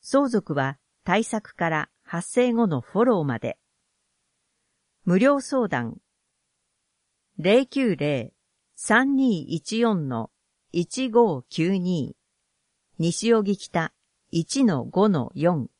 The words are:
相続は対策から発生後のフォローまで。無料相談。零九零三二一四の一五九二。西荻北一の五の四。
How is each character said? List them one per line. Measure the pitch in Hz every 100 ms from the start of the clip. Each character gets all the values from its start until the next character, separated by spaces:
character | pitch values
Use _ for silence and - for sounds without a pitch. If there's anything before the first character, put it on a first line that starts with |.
相 | - 269 277
続 | 233 -
は | 143 135 135 _ _
対 | - 202
策 | 226 220 -
か | - 170
ら | 156 - _
発 | _ 170 -
生 | - 247
後 | 226 233
の | 143
フ | - 190
ォ |
ロ | 240 214
ー |
ま | 147 117
で。 | 120 - _ _ _ _ _ _ _ _ _ _ _ _ _ _ -
無 | 180
料 | 254 285
相 | - 269 214
談。 | 143 117 - _ _ _ _ _ _ _ _ _ _ _ _ _ -
零 | 160 226 269
九 | 277 254 165
零 | 147 139 113 _ _ _ _
三 | - - 226 269 269
二 | 269 185
一 | 139 160 - 220
四 | 233 202 143
の | 120 110 _ _ _ _
一 | 170 170 - 262
五 | 220 233 143 -
九 | - 165 196
二。 | 180 180 127 - _ _ _ _ _ _ _ _
西 | 165 170 220
荻 | 226 202 196
北 | - 185 160 _ _ _ _
一 | 165 165 269 254
の | 151
五 | 117 - 214
の | 175 117
四。 | - 160 170 117